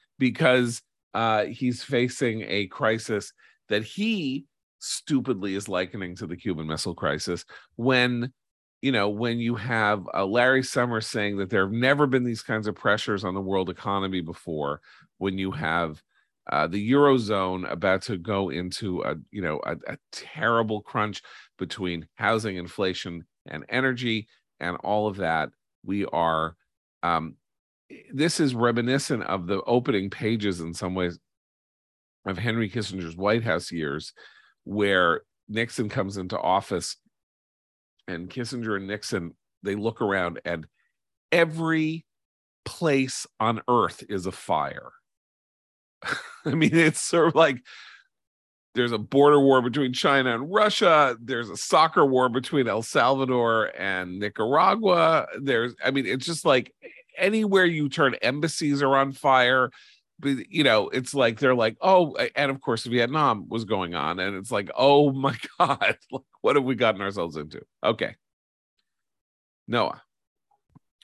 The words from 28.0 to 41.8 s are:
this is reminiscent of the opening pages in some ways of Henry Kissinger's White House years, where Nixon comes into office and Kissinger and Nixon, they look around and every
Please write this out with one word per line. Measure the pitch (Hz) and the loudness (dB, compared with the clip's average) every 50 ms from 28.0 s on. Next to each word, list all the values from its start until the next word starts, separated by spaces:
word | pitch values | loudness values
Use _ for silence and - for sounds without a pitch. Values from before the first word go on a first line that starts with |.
| - _ - | -20 _ -4
this | 131 151 170 - - | -2 -2 0 0 2
is | 165 139 123 | 0 0 2
reminiscent | 117 120 120 117 117 117 120 131 139 - - 147 113 - | 2 2 2 2 0 0 0 0 -2 -2 -2 -4 -4 -4
of | - 92 98 87 85 | -4 -4 -4 -4 -4
the | 101 95 - | -4 -4 0
opening | - 120 123 120 139 123 98 95 98 | 0 2 2 2 2 0 -2 -2 -4
pages | - - 123 107 117 110 104 101 92 85 | -6 -6 -4 -2 -2 0 -2 -2 -2 -4
in | 82 82 85 | -6 -8 -8
some | - - 90 92 | -6 -6 -4 -2
ways | 92 90 87 85 78 _ _ _ _ _ _ _ _ _ _ _ _ _ _ _ _ _ _ _ _ _ | -2 -2 -2 -4 -6 _ _ _ _ _ _ _ _ _ _ _ _ _ _ _ _ _ _ _ _ _
of | 98 95 87 | -8 -6 -4
Henry | 104 120 110 117 113 101 | -4 -2 -2 -2 -2 -2
Kissinger's | - 120 104 - 95 95 87 82 80 | -4 -6 -6 -6 -8 -8 -8 -10 -8
White | 85 95 101 110 117 110 | -4 0 0 0 0 0
House | - 80 80 - - 87 | -2 -2 -4 -4 -6 -6
years, | 82 78 71 71 78 - - - - - - - _ _ _ _ _ _ | -6 -4 -4 -6 -6 -10 -12 -18 -20 -20 -20 -20 _ _ _ _ _ _
where | - 98 104 104 101 98 92 90 85 85 76 - _ _ _ _ - | -8 -4 -2 0 2 2 4 4 2 2 0 -4 _ _ _ _ -8
Nixon | 104 113 117 117 - - 113 107 | -6 -4 -4 -4 -4 -4 -6 -4
comes | - 131 98 98 98 | -4 -4 -6 -4 -6
into | 101 92 90 - 90 | -8 -8 -8 -6 -4
office | - 85 90 98 101 - 104 87 - - - - _ _ _ _ _ _ _ _ _ _ _ _ _ _ _ _ _ _ _ _ _ | 0 0 0 0 0 -2 -4 -6 -6 -8 -10 -14 _ _ _ _ _ _ _ _ _ _ _ _ _ _ _ _ _ _ _ _ _
and | - 92 82 87 92 | -10 -10 -10 -10 -10
Kissinger | - 127 120 117 135 120 117 110 104 | -10 -10 -8 -8 -8 -6 -4 -4 -4
and | 98 98 | -4 -6
Nixon, | 95 101 104 - - 117 98 85 82 - _ _ _ _ _ - | -6 -8 -8 -6 -6 -6 -4 -6 -8 -12 _ _ _ _ _ -6
they | 101 98 | -6 -4
look | 104 101 113 110 - | -2 -4 -4 -4 -2
around | 120 101 98 95 90 87 85 - - | -2 0 0 0 0 -2 -4 -6 -6
and | 85 85 82 80 - _ _ _ _ _ _ _ _ _ _ _ _ - | -6 -6 -6 -8 -12 _ _ _ _ _ _ _ _ _ _ _ _ 2
every | 175 170 165 156 165 165 160 160 160 | 2 2 2 0 -2 -2 0 0 0